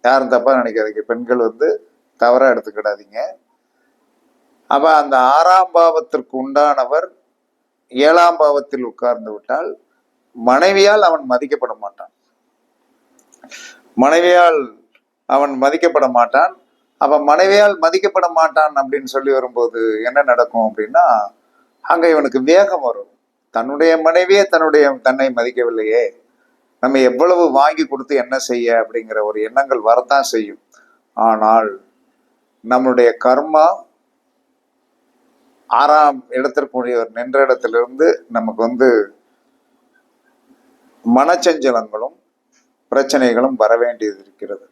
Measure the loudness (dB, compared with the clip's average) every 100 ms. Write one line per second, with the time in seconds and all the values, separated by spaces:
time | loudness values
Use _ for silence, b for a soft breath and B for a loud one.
0 | 2 0 0 0 2 0 -2 -4 -6 -6
1 | -6 -8 -4 -2 -2 -2 -4 -4 _ _
2 | _ _ 0 2 2 0 -6 -8 -6 -6
3 | _ -10 -10 -12 _ _ _ _ _ _
4 | _ _ _ _ _ _ _ 0 2 2
5 | 2 2 2 4 4 2 2 2 2 0
6 | -4 -8 -8 -10 -4 0 0 0 -2 -4
7 | -6 _ _ _ _ _ _ _ _ 0
8 | 4 4 4 2 0 0 -4 -8 -8 -6
9 | -4 -4 -8 -16 -8 -8 -6 -14 _ _
10 | _ _ _ -6 0 2 2 4 4 4
11 | 2 0 -2 -4 -4 -6 -6 -10 -14 _
12 | -20 _ _ _ _ _ _ _ _ _
13 | _ _ _ _ -20 B B B _ 0
14 | 2 4 4 4 4 2 -6 -16 _ _
15 | _ _ -2 0 0 0 -2 0 0 0
16 | 0 0 0 0 0 -4 _ _ _ _
17 | 0 0 2 2 4 4 2 2 -2 0
18 | -2 -2 0 2 2 0 0 -2 -4 -6
19 | -6 -6 -2 -2 -2 -4 -4 -2 -4 -4
20 | -2 -2 0 0 0 -2 -4 -4 -4 0
21 | 2 0 -2 _ _ _ _ _ -4 0
22 | 2 2 0 -2 2 2 2 -2 -6 -8
23 | -14 _ _ _ _ -8 -6 0 2 2
24 | 2 0 2 2 2 0 2 4 2 2
25 | -2 0 -2 -2 -4 -2 -4 -4 -2 -2
26 | -2 _ _ _ _ _ _ _ -2 2
27 | 2 2 2 2 2 2 2 0 -6 -6
28 | -4 -4 -2 -6 -4 -4 0 0 -2 -8
29 | -8 -6 -4 -4 -4 -4 -2 -2 2 0
30 | 2 -2 -2 -6 -6 -14 _ b b b
31 | _ -2 0 2 2 2 0 -8 _ _
32 | _ _ _ _ _ _ -4 -2 0 2
33 | 2 2 0 0 0 2 2 0 -12 _
34 | _ _ _ _ _ _ _ _ _ _
35 | _ _ _ _ _ _ _ 0 2 4
36 | 2 0 _ -6 -4 -4 -6 -6 -4 -4
37 | -6 -10 -6 0 0 0 0 -2 -4 0
38 | 0 0 _ -6 -6 -4 -4 2 2 2
39 | -2 _ _ _ _ _ _ _ _ _
40 | _ _ _ _ _ _ _ _ _ _
41 | 0 2 2 2 0 0 0 -2 -4 -10
42 | -10 _ _ _ _ _ _ _ _ -4
43 | -2 0 0 0 -2 0 0 2 -2 -4
44 | -10 -10 -20 _ -14 -14 _